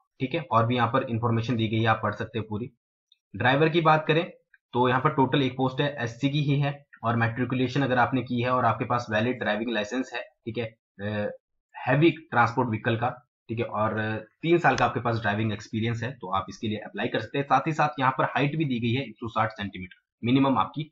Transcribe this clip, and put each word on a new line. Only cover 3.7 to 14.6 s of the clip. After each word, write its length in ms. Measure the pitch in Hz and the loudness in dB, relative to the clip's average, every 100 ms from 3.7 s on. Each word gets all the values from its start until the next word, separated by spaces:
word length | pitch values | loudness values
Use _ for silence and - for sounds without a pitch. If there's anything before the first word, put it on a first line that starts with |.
| 170 | 4
बात 240 | 156 - - | 4 4 4
करें 160 | 156 175 - _ _ _ | 2 0 -8 _ _ _
तो 140 | 120 123 | 2 2
यहाँ 120 | 127 | 4
पर 120 | 151 | 2
total 280 | 139 123 147 | 2 2 2
एक 120 | 131 | 0
post 280 | - 127 147 | 0 -2 0
है, 140 | 143 - | -2 -2
एससी 300 | 117 - 139 | -8 -2 -2
की 120 | 151 | 0
ही 180 | 143 139 | 2 2
है 140 | 143 - _ - | 0 -4 _ -6
और 120 | 113 117 | -2 2
matriculation 680 | 113 120 123 127 123 147 | 0 0 -2 0 0 0
अगर 160 | 127 123 | 2 2
आपने 240 | 113 127 | 2 0
की 200 | 127 120 | -2 -2
है 80 | 123 | 0
और 160 | 127 117 | 2 2
आपके 200 | 110 117 | 0 -2
पास 220 | 120 110 | -2 0
valid 300 | 107 120 123 | 0 0 0
driving 320 | 107 107 120 | -2 -2 -2
license 400 | 110 101 131 127 | -2 -2 -4 -6
है, 80 | 120 | -10
ठीक 360 | - _ 113 120 | -12 _ -8 -6
है, 80 | 113 - _ - | -8 -10 _ -10
अ, 280 | 104 104 104 - _ _ _ - | -6 -4 -4 -8 _ _ _ -6
heavy 360 | 123 143 170 | 0 4 4
transport 580 | - - 117 113 131 110 | 2 -2 2 2 0 -2
vehicle 260 | 110 117 113 | -2 -2 -2
का, 140 | 120 - _ _ - | -2 -6 _ _ -8
ठीक 100 | 117 | -6
है, 60 | 113 | -4
और, 320 | 107 107 107 | -2 -2 -2
अ, 180 | 110 110 - _ | -4 -6 -10 _
तीन 160 | 160 | 2
साल 180 | 170 | 4